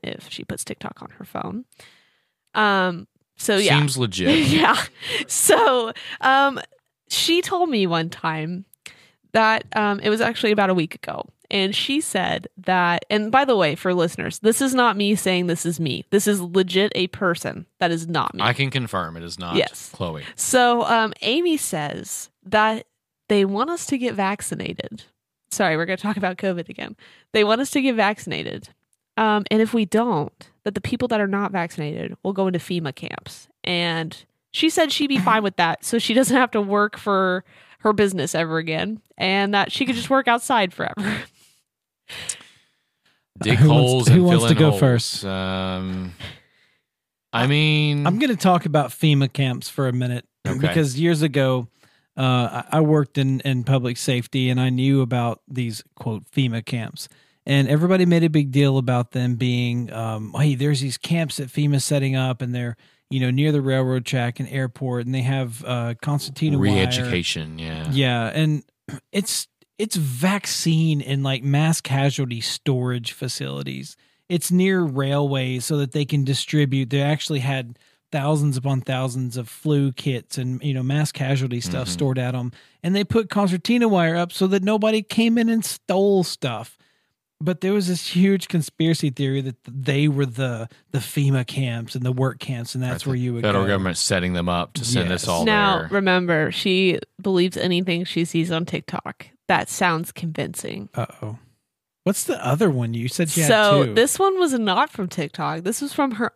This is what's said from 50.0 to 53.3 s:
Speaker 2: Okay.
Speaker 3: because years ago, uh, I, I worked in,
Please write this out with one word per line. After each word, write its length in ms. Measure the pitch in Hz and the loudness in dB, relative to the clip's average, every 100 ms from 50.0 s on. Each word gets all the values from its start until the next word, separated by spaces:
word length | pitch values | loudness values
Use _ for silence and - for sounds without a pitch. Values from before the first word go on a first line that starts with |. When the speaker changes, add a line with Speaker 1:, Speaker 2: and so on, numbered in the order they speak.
| 123 123 - _ 139 | -2 -4 -10 _ -6
Speaker 2:
Okay. 140 | 131 | -2
Speaker 3:
because 400 | 147 165 147 127 | 0 2 0 2
years 220 | 170 160 | 2 2
ago, 480 | 151 139 135 127 120 _ _ _ _ - | 2 2 2 2 -2 _ _ _ _ -2
uh, 460 | 131 123 120 123 - | 2 2 0 -4 -2
I, 60 | 156 | 2
I 40 | |
worked 360 | 151 151 143 - | 4 4 2 0
in, 220 | 135 | 2